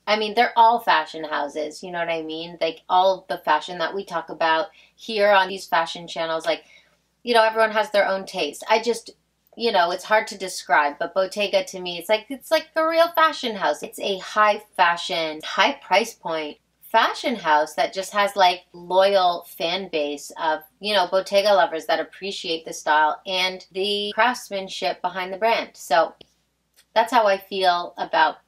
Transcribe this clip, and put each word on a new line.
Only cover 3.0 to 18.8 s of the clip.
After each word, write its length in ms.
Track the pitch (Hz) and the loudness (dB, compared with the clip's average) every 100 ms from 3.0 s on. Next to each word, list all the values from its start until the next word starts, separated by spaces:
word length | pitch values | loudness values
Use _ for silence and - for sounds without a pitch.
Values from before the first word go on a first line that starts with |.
| 190 185 - | 4 0 -4
the 100 | - | -6
fashion 400 | 165 151 - 180 | 0 0 -2 -6
that 160 | 165 | -6
we 100 | 196 | -6
talk 260 | 202 165 165 | -6 -8 -8
about 380 | 156 160 160 151 _ _ | -2 0 0 -2 _ _
here 360 | _ - 214 208 | _ -6 2 4
on 180 | 196 185 | 4 4
these 180 | 190 - | -4 -2
fashion 400 | 170 165 175 170 | 0 0 -6 -10
channels, 400 | 170 165 160 165 | -6 -4 -4 -2
like, 180 | 151 _ _ _ _ _ _ | -4 _ _ _ _ _ _
you 120 | 240 | 0
know, 80 | 233 | 4
everyone 280 | 220 220 220 | 4 4 2
has 180 | 214 202 | 0 0
their 160 | 202 190 | 2 2
own 180 | 190 190 | -2 -4
taste. 380 | 185 147 - - | -6 -6 -4 0
I 120 | 220 | 0
just, 280 | 233 226 - - _ _ _ - | 2 -4 -6 -20 _ _ _ -4
you 160 | 233 | 0
know, 180 | 196 170 | 2 2
it's 140 | 180 | 0
hard 220 | - 214 214 | 2 0 0
to 100 | 196 | -8
describe, 580 | 190 - - - 147 147 | -8 -6 2 2 2 -2
but 160 | 160 | -4
Bottega 500 | 190 190 208 202 196 | -2 -2 -2 0 0
to 160 | 185 185 | -2 -8
me, 180 | 180 175 | -8 -6
it's 100 | 165 | 0
like, 160 | 214 - | -2 -2
it's 220 | 269 - | -10 -2
like 240 | 320 311 | -2 0
the 120 | 320 320 | -2 2
real 220 | 330 339 | 4 4
fashion 480 | 330 320 294 240 202 | 4 2 2 -6 -2
house. 260 | 156 - | -2 -2
It's 180 | - - | -6 -8
a 180 | 214 185 | -6 -6
high 440 | - 214 214 214 - - | -4 2 2 2 -4 0
fashion, 640 | 175 170 - 170 160 156 | 2 0 -4 -4 -4 -6
high 360 | - - 226 277 | -6 0 0 0
price 300 | - 196 233 | 0 0 0
point 460 | - 170 160 147 - _ _ | -8 -8 -6 -8 -12 _ _
fashion 560 | - 220 269 - 302 214 | 0 2 2 -2 -4 -2
house 380 | 165 151 156 | 2 2 2
that 180 | - 165 | -2 -4
just 200 | 190 185 | -4 -4
has, 220 | 208 202 | 0 0
like, 280 | 202 180 180 _ | 4 2 2 _
loyal 760 | 175 | -16